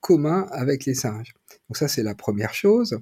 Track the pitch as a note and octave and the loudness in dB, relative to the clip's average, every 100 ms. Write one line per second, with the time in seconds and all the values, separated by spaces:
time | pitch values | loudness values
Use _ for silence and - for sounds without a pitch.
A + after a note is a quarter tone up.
0 | - E3 D3+ F#3 F#3+ C#3 C3 C3+ C3+ C3 | 2 4 4 0 -2 -4 -2 0 -2 -2
1 | A#2+ G#2+ A#2 _ _ - - A2 C#3+ - | -4 -6 -12 _ _ -20 -12 -4 -2 -2
2 | G#2+ G2+ - G#2 A2 - G3+ A3+ A#3 A#2 | -4 -4 -4 -2 -2 0 4 4 2 -4